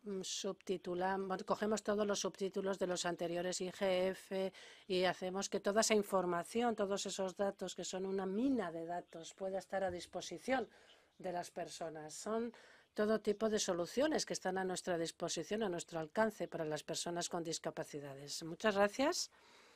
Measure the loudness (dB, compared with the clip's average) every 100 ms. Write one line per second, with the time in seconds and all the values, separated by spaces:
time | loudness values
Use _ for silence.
0 | -6 -6 -4 -4 -4 -6 -4 -4 -2 0
1 | 0 0 -2 -4 0 0 2 2 2 2
2 | 2 2 0 -2 -2 0 -2 0 0 0
3 | 0 0 -2 0 -2 -2 -4 0 2 4
4 | 2 0 -4 -2 -2 -4 -16 -18 0 4
5 | 4 2 -2 -2 -2 0 4 4 6 4
6 | 6 2 4 0 0 0 2 2 0 0
7 | -2 -2 -4 0 -2 0 -6 -6 -6 -4
8 | -2 0 0 0 2 2 0 -4 -4 -6
9 | -6 -12 -14 -8 -4 -4 -2 -2 0 -2
10 | -6 -8 -8 -6 0 0 -2 -10 -20 -20
11 | _ -10 -6 -4 -6 -8 -8 -6 -8 -8
12 | -10 -8 -2 -2 -2 -6 -20 -20 _ 0
13 | 2 2 2 2 2 2 2 0 0 2
14 | 4 2 0 -2 0 0 0 -2 0 0
15 | 0 -2 -2 -2 -2 0 0 -2 -4 -6
16 | -2 2 2 2 -4 -2 -2 -2 -2 -4
17 | -2 -2 -2 -2 -2 -4 -4 -4 -6 -8
18 | -10 -12 -8 -8 -6 2 4 6 4 6
19 | 2 2 -4 -8 -20 -20 -20